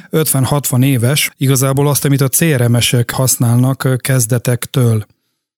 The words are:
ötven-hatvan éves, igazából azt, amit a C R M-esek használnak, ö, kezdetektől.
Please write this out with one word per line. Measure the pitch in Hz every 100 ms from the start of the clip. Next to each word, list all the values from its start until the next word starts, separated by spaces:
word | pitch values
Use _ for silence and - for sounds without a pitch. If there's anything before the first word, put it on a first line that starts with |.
| -
ötven-hatvan | 165 156 135 127 147 - 123
éves, | 135 131 117 147 - -
igazából | 135 131 135 135 143
azt, | 139 147
amit | 139
a | 139
C | -
R | 165 135 120
M-esek | 120 117 123 120
használnak, | - 131 - 120 120 127 135
ö, | 135 127
kezdetektől. | - 131 107 123 - 123 - - 120 110 - _ _ _ _